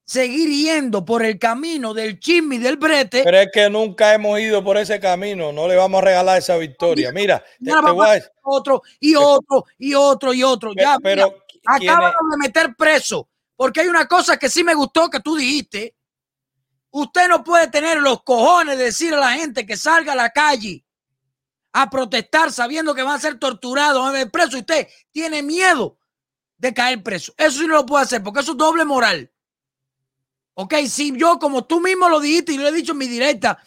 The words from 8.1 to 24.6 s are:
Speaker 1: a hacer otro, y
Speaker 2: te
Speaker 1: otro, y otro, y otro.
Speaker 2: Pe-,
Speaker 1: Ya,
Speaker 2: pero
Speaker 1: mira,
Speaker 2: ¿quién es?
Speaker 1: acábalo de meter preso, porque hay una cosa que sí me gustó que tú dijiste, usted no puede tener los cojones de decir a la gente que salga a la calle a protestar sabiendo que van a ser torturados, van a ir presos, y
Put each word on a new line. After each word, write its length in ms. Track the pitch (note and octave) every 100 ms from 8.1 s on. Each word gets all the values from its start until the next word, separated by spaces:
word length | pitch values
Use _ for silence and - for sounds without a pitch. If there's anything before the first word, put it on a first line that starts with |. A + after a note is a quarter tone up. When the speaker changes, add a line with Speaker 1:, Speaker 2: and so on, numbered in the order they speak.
Speaker 1:
a 60 | F#3+
hacer 160 | - _
otro, 400 | C4+ C4+ C#4 C4 - _
y 140 | D4+
Speaker 2:
te 60 | D4+
Speaker 1:
otro, 460 | C#4+ C#4 - C4+ - _
y 160 | C4+
otro, 400 | C#4 C#4+ C4+ C4+
y 80 | B3+
otro. 300 | C4 A#3+ A3
Speaker 2:
Pe-, 80 | G3
Speaker 1:
Ya, 140 | F#3+ -
Speaker 2:
pero 260 | G3 G3 G3
Speaker 1:
mira, 120 | G3 _ _ - C4+
Speaker 2:
¿quién 100 | D4
es? 20 |
Speaker 1:
acábalo 260 | E4+ F4 E4+ D#4+
de 60 | D4
meter 360 | C4+ D#4 E4 A3+
preso, 520 | D#4 D4+ - F3+ - _ _ -
porque 260 | B3+ D#4
hay 60 | F4
una 180 | E4+ D4
cosa 300 | F4 F4+ D4+
que 120 | C4+
sí 160 | F4
me 100 | E4+
gustó 340 | D4+ C#4 D#4+ E4+
que 120 | C4
tú 160 | D4+ D#4
dijiste, 580 | B3+ C#4+ - G3+ A3+ _ _ _ _ _ _ _ _ _ _
usted 380 | C#4+ C#4 F4+ F4+
no 160 | E4
puede 240 | B3 E4+ D#4+
tener 300 | D4 D#4+ D#4
los 240 | C#4 A#3+
cojones 540 | - A#3+ C4+ F4 D#4 C4
de 80 |
decir 300 | B3 G#3 E4
a 60 | D4
la 120 | C4
gente 320 | C4+ D#4 A#3+
que 120 | G#3 G#3
salga 360 | D4+ E4 D4+
a 40 | C4
la 140 | A#3
calle 540 | C#4+ D4+ C4 G#3 E3 _ _ _ _ _ _ _ _ _
a 160 | B3 C4+
protestar 640 | C4 A#3 A#3 - D#4 D#4+
sabiendo 440 | B3 A#3+ D#4 D#4
que 80 | C4
van 140 | C4 C#4+
a 40 |
ser 180 | D4+ B3+
torturados, 640 | C4+ B3 B3 C4+ D4 C4+
van 140 | C4 C4+
a 40 |
ir 80 | A#3+
presos, 240 | E4 D#4+
y 60 | B3+